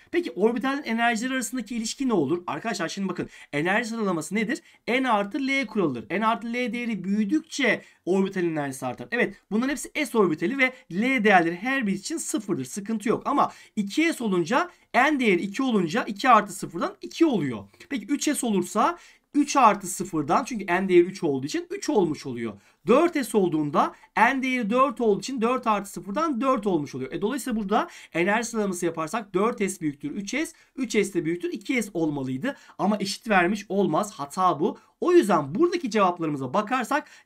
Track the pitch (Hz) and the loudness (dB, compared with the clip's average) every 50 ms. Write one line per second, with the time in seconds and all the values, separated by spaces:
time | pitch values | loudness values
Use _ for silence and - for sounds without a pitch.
0 | _ _ - 339 349 294 - 180 202 233 240 247 - 262 277 285 - 233 226 226 | _ _ -2 -2 -2 -2 -2 0 0 2 2 0 -2 -2 -2 -2 -4 -4 -2 0
1 | 233 240 233 208 247 254 262 262 226 - - 254 214 - 247 226 226 226 - - | 0 0 0 0 -2 -2 -2 -4 -4 -4 -6 -8 -8 -6 -6 -6 -6 -6 -4 -2
2 | 277 254 220 170 143 127 170 175 - - 131 156 - 226 208 - 170 160 - 202 | 0 2 2 2 2 2 0 -2 -4 -6 -6 -6 -4 -6 -4 -4 -4 -6 -4 -4
3 | 196 185 175 - 139 - - - - - - 143 156 180 196 226 240 214 226 226 | -4 -4 -4 -6 -8 -8 -10 -20 -14 -8 -4 -2 0 0 0 0 -2 -2 -4 -2
4 | 214 190 180 160 143 - 185 220 220 220 294 - - _ _ _ - - 233 262 | -2 -2 -2 -2 -4 -4 -2 -2 -2 -2 -4 -6 -8 _ _ _ -4 -2 0 0
5 | 262 254 220 208 202 202 - 294 269 262 277 269 269 - - 214 180 147 127 117 | 2 2 2 0 0 -2 -4 -4 -2 -2 0 -2 -2 -2 0 0 0 0 0 -4
6 | - - 170 196 220 220 226 214 226 233 233 247 247 233 208 240 240 233 226 175 | -6 -6 -4 -2 0 0 0 -2 -4 -6 -4 -4 -4 -4 -4 -4 -4 -4 -4 -4
7 | 170 190 202 214 220 202 302 311 - - - - 262 220 165 - - - _ _ | -2 -2 0 0 0 2 0 -2 -2 -4 -4 0 2 2 2 0 -4 -12 _ _
8 | - 165 185 196 196 190 190 190 170 170 160 151 143 139 131 - 135 127 120 - | -2 0 2 2 2 2 0 -2 -2 -2 0 -2 -4 -4 -6 -6 -6 -6 -6 -6
9 | 123 - 226 240 208 - 196 - _ - 190 220 247 269 302 - - - - 302 | -8 -4 -2 -2 -2 -2 -4 -10 _ -4 -2 -2 0 0 -2 -4 -8 -8 -6 -6
10 | 294 - - 226 196 165 156 - 165 190 269 269 262 254 254 - - - 165 185 | -4 0 2 4 4 4 2 0 -2 -2 0 2 0 0 0 -4 -14 -8 -4 -2
11 | 233 262 269 247 202 214 196 180 165 165 175 175 202 254 277 269 233 196 185 - | 0 0 2 2 4 6 6 6 6 4 -2 -4 -4 -2 -2 -2 0 -2 -2 -4
12 | - - 320 302 - - - 269 - - 170 135 131 - - 208 196 208 226 208 | -4 -6 -8 -6 -6 -4 -4 -4 -2 -2 -4 -4 -4 -8 -8 -10 -6 -6 -4 -2
13 | - 240 170 - - 220 269 277 165 - - - - - - 214 196 196 - 302 | -2 -2 -2 -2 0 0 2 2 2 0 -2 -8 -20 -10 -6 -4 -4 -2 0 0
14 | 320 330 294 - 240 214 185 175 165 151 240 302 349 349 - _ _ _ - 226 | 0 0 0 -2 -2 0 0 0 0 2 2 0 0 -2 -6 _ _ _ 2 2
15 | 262 302 311 262 247 214 185 175 196 196 - - 269 262 220 202 175 156 160 247 | 4 4 2 2 4 4 4 2 2 -2 -4 -2 0 2 2 2 2 0 0 -2
16 | - - 202 - - 262 233 214 202 202 - - - 147 - 175 262 370 - - | -2 -4 -6 0 4 6 6 6 4 2 -6 -10 -10 -8 -6 -4 -4 -4 -6 -8
17 | - 339 - - 330 320 254 185 147 131 117 101 98 - _ - - - 277 233 | -14 -6 0 2 4 4 4 2 0 -2 -4 -6 -10 -14 _ -20 -12 -8 -8 -6
18 | 196 202 285 - - 302 285 - 262 233 208 185 - - - 214 254 320 349 - | -4 -4 -4 -2 0 0 -2 0 0 0 0 0 0 0 0 0 2 2 0 -2
19 | - - - _ _ _ - 285 285 - - 285 247 214 196 196 - 175 - - | -10 -20 -20 _ _ _ 0 0 0 2 4 6 6 6 6 4 -2 -8 -6 -6
20 | 175 - - 156 143 131 190 220 269 - 269 208 196 175 175 185 190 185 180 175 | -6 -4 -2 -2 0 2 2 2 0 -2 -6 -6 -2 0 0 0 2 6 6 6
21 | 175 185 196 - 180 151 139 131 131 151 - 339 349 - 381 403 - - 302 214 | 6 6 2 -4 -2 -2 -2 -2 -2 -4 -4 -6 -6 -6 -10 -8 -2 0 2 2
22 | 175 156 143 - - 139 120 120 117 110 101 - _ _ _ _ - - 233 285 | 2 2 0 -4 -8 -10 -8 -8 -8 -8 -10 -12 _ _ _ _ 2 4 6 6
23 | 339 330 - 302 247 - - 214 185 170 151 156 151 147 139 196 277 339 - - | 6 4 2 -2 -2 0 2 2 2 2 2 0 -2 0 0 0 0 0 -2 -10
24 | - _ - 190 220 247 269 262 254 262 254 247 240 196 233 254 269 285 - - | -14 _ 2 4 4 4 4 2 0 0 0 0 0 2 4 4 4 4 2 2
25 | 240 220 196 196 - - 269 247 214 240 254 247 247 233 214 196 196 - - 185 | 2 2 2 2 0 -6 -4 0 0 0 0 0 0 0 0 0 -2 -6 -12 -12
26 | - 196 196 294 320 339 277 220 269 269 262 233 196 208 180 156 143 127 - 127 | -10 -6 -2 -2 0 0 0 0 2 2 2 2 2 0 0 0 0 -2 -8 -8
27 | 127 - - 175 190 220 269 285 - 262 220 220 208 190 208 254 339 349 - - | -8 -6 -6 -4 -4 -2 -4 -4 -4 -4 -4 -4 -2 0 0 0 0 -2 -8 -18
28 | - - - 160 175 202 208 233 233 226 233 220 208 196 175 180 180 165 165 165 | -14 -6 -2 0 0 2 2 0 -2 -2 -2 -2 -2 -2 -2 -2 -2 -2 -2 -4
29 | 160 156 - 240 208 - - 185 208 233 240 240 202 185 190 - 160 151 143 - | -6 -4 -4 -6 -6 -2 -2 0 0 0 0 0 -2 -4 -4 -4 -4 -6 -6 -6
30 | - 143 - 202 196 196 - 277 320 - - _ _ _ - - 262 - - 214 | -8 -8 -8 -8 -8 -4 -4 -4 -4 -4 -8 _ _ _ -8 -8 -6 -2 0 0
31 | 185 202 - 170 156 156 170 175 - 349 349 - - - 269 240 214 202 - 170 | 0 0 0 -2 -2 -2 -2 -4 -4 -6 -8 -8 -4 -2 -2 -2 -2 -2 -2 -2
32 | 160 156 147 139 131 131 131 131 160 269 277 - - - - - 165 196 214 202 | -2 -2 -2 -2 -4 -4 -6 -4 -4 -6 -6 -8 -12 -14 -6 -2 0 0 0 0
33 | 196 196 - - - 226 208 185 175 180 208 196 - - 185 196 196 165 156 170 | -2 -4 -6 -6 -2 2 2 4 4 2 0 -2 -6 -4 0 0 2 2 2 0
34 | 208 202 - - 143 - - 190 185 180 151 139 170 240 - - _ _ _ - | -2 -4 -6 -10 -10 -8 -2 0 2 2 2 2 0 -2 -4 -6 _ _ _ -4
35 | 233 330 359 349 247 196 185 160 143 135 156 233 339 349 403 349 294 214 196 214 | 2 6 6 6 6 6 4 2 0 0 0 2 2 2 2 0 -4 0 2 4
36 | 196 180 175 170 165 156 147 135 135 127 135 202 214 202 254 262 233 - 269 302 | 4 4 2 0 -2 -2 -2 -2 -4 -2 0 0 0 0 -2 -2 -2 0 -2 -2
37 | 294 - - - - | -2 -4 -16 -20 -10